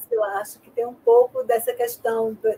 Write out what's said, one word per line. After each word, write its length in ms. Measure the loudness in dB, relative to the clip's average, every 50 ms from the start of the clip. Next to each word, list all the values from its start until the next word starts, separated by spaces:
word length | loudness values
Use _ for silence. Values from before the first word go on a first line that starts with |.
| -8 -4
eu 140 | -2 -2 -2
acho 360 | -2 -2 -6 -8 -8 -14 -20
que 120 | _ -12
tem 140 | _ -6 -6 -6
um 60 | -8
pouco 500 | -2 _ 6 6 6 6 4 0 -6 -2
dessa 280 | 0 0 0 0 -4 -4
questão 640 | -4 -4 -6 -6 -4 -4 -2 -2 -2 -2 -4 -6 -2
da, 140 | -2 -2 -2